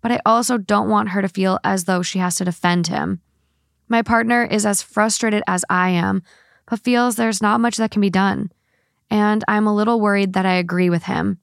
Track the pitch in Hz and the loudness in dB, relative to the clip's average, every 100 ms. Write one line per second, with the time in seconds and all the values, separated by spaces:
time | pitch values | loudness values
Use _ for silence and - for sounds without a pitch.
0 | 233 240 - 226 233 240 190 208 208 214 | -2 0 2 2 2 -2 0 -2 2 0
1 | 214 190 196 - 190 185 - 190 175 180 | 0 -2 -4 -2 0 0 -2 -2 -2 -2
2 | 175 185 180 170 180 170 180 175 165 147 | -2 -2 -2 -2 -4 0 0 2 0 -2
3 | 156 180 _ _ _ _ _ _ _ 233 | -2 -4 _ _ _ _ _ _ _ -2
4 | 220 233 226 240 240 214 208 202 - - | 2 0 2 0 0 0 0 -2 -4 -2
5 | 220 - 226 208 - 180 - 185 185 175 | 0 0 0 -2 -2 -4 -2 0 2 2
6 | 185 196 - _ _ _ _ 220 - 247 | 0 -2 -6 _ _ _ _ -6 0 0
7 | 247 220 226 202 208 226 233 226 220 214 | 0 0 -2 0 0 2 0 0 -2 0
8 | 202 185 196 190 202 _ _ _ _ _ | 0 2 0 0 -6 _ _ _ _ _
9 | _ 208 208 214 - 214 214 208 214 233 | _ 0 2 0 0 0 2 2 2 2
10 | 208 202 196 190 185 180 175 175 180 170 | 2 2 0 0 0 0 0 0 2 0
11 | - 170 185 185 | -2 -4 -2 -4